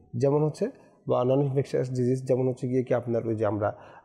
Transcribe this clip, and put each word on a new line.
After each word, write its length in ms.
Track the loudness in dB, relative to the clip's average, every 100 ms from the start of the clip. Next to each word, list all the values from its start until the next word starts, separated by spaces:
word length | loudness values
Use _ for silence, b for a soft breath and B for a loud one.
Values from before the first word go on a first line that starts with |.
| -10 0
যেমন 280 | 2 2
হচ্ছে 260 | 0 -2 -6 -6 b b -2
বা 180 | 0
নন 180 | 2 2
ইনফেকশাস 480 | 2 0 -2 -2 -2
ডিজিজ, 380 | 0 0 0 0
যেমন 200 | 2 0
হচ্ছে 200 | -2 -2
গিয়ে 140 | 0
কি 120 | 0
আপনার 320 | -2 0 -2 0
ওই 100 | 0
যে 100 | 0
আমরা 300 | 0 -2 -4 B B